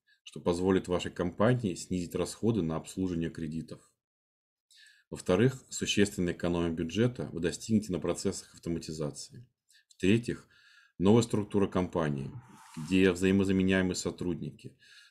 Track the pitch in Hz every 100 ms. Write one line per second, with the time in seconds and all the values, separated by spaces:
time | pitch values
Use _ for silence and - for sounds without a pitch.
0 | _ _ - 76 87 87 92 95 87 87
1 | - - 87 85 107 123 110 82 - 90
2 | 85 - 85 - 107 113 80 80 - -
3 | 95 85 82 80 80 80 78 - _ _
4 | _ _ _ _ _ _ _ - - _
5 | - 76 - 90 127 131 - - 95 -
6 | 101 - 87 82 87 85 85 82 82 92
7 | 120 123 73 - 82 - - 110 101 87
8 | 85 85 98 90 - - 85 85 78 78
9 | 73 69 - 64 - _ _ _ _ -
10 | 92 113 120 78 - _ _ _ _ -
11 | 92 117 117 110 101 101 98 95 90 87
12 | 78 69 67 - - - - - 78 95
13 | 95 87 95 98 98 95 95 95 92 90
14 | 92 - 90 82 - - - - _ -
15 | _